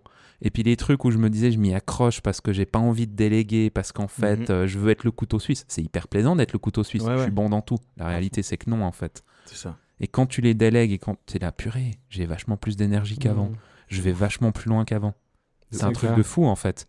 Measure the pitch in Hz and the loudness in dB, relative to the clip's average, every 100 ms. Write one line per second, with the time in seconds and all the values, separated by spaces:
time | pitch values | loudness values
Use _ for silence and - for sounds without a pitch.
0 | - _ - _ - - 113 120 - 139 | -6 _ -20 _ -4 0 2 2 2 2
1 | 127 110 110 107 120 110 101 95 - - | 4 4 2 4 2 4 2 2 -4 0
2 | 120 - 101 - - 98 98 113 117 113 | 0 2 -4 -2 -2 0 0 2 2 0
3 | 113 104 107 110 107 110 107 101 95 - | -2 0 2 4 2 2 2 0 -6 -6
4 | 101 - 104 104 117 92 95 98 104 107 | -6 -2 0 0 2 0 0 2 2 4
5 | 117 - 110 107 - 139 - - 82 85 | 0 -2 -2 -2 0 -2 -4 -6 -4 -6
6 | - 101 120 175 113 101 107 110 104 110 | -2 2 2 2 0 0 -2 -2 -2 -2
7 | 113 127 123 101 104 104 - 120 - - | 0 0 0 0 0 0 -2 -6 -6 -8
8 | 85 87 95 - 98 - - 113 95 - | -4 -2 -2 -4 -6 -6 -4 -2 -2 -4
9 | 82 - _ _ - - 90 78 _ _ | -10 -10 _ _ -20 -16 -14 -16 _ _
10 | 101 - 131 - 120 110 113 120 113 98 | -4 0 0 2 2 4 4 4 2 0
11 | - 98 - 90 87 - 117 123 127 - | -4 -8 -8 -6 -6 -6 -8 -6 -6 -8
12 | _ 92 85 80 - 104 110 101 104 104 | _ -8 -6 -6 -6 -4 -4 0 0 0
13 | 104 113 123 104 101 110 - - _ 95 | -2 -2 0 0 -2 -6 -14 -20 _ -2
14 | 92 90 104 - 117 - 113 110 110 107 | -2 0 -2 0 0 0 0 0 0 -2
15 | 104 - _ _ _ _ _ 107 107 120 | -2 -6 _ _ _ _ _ -2 -2 0
16 | 113 117 107 - 156 98 95 - | 2 2 2 2 2 2 -2 -6